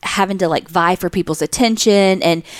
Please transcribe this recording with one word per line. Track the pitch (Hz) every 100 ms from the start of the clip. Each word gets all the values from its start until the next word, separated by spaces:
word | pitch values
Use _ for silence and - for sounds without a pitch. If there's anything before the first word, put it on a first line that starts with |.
having | - - 190 190
to, | 170
like, | 147 -
vie | 175 170 185
for | 180
people's | 190 170 156
attention, | 156 - 233 220 220 202 196 190
and | 170 165 - -